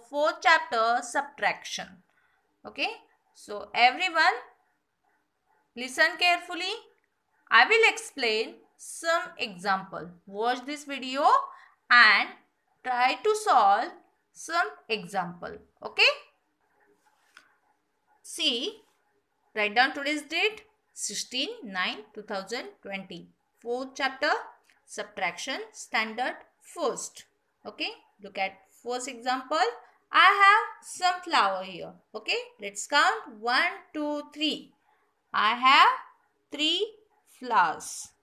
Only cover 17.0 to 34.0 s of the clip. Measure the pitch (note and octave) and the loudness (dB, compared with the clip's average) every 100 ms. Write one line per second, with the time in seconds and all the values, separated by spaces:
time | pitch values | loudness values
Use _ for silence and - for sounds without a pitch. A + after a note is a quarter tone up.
17 | _ _ _ - _ _ _ _ _ _ | _ _ _ -20 _ _ _ _ _ _
18 | _ _ - - D#4 A#3+ F4+ A4 _ _ | _ _ -18 -4 -2 -2 -6 -10 _ _
19 | _ _ _ _ _ G#3+ G#3 A3 C4+ C#4+ | _ _ _ _ _ -4 0 2 2 0
20 | C#4 D4+ - E4 G#4 G#4+ - _ _ - | -4 -4 -4 -2 -2 -4 -16 _ _ -12
21 | - G3+ - B3 E4+ A#4+ A#3 F#3 G3+ F#4 | -8 -8 -8 -6 -6 -8 -10 -4 -4 -6
22 | - G#3+ G3+ G3 G3 B3 G4 - G#3 F#3+ | -14 -18 -10 -10 -8 -10 -10 -16 -12 -12
23 | F#3 E3+ F3 _ _ _ A#3 B3 C4 - | -12 -18 -20 _ _ _ -8 -8 -8 -6
24 | C4 C4 D4+ A4+ - - _ _ _ - | -6 -2 -2 -2 -4 -20 _ _ _ -14
25 | G3+ - F3+ - C4+ D#4+ A4 - - A#3 | -12 -8 -8 -6 -8 -10 -10 -18 -6 -4
26 | A3 A3 C#4 E4 - _ - F4 B3+ F#3 | -4 -4 -6 -6 -18 _ -20 -6 -4 -4
27 | - - - _ _ _ G#3 - F4 A#4 | -12 -16 -20 _ _ _ -20 -10 -10 -10
28 | _ _ G3 G3 F#3+ - _ _ A#3+ B3 | _ _ -14 -6 -6 -6 _ _ -8 -8
29 | C4 A#3 B3+ C4 - D#4 A4+ - - _ | -8 -8 -4 -4 -2 0 0 -2 -16 _
30 | _ D#4 F4+ G4+ G4 G#4+ A4+ - - - | _ 6 8 8 8 6 2 -10 -18 -2
31 | F4+ F4+ F4 C4+ G3+ F#3 F#3+ E3+ E3 F3 | 0 0 0 2 2 0 -6 -12 -14 -16
32 | _ G#3+ E4 A4 B4 - G3+ G3 - D4 | _ -12 -6 -6 -6 -12 -12 -12 0 2
33 | F4 A4 D4 G#3+ A#3 C4 F4 G4 - D4+ | 2 0 -8 -8 -2 0 0 -4 -10 -6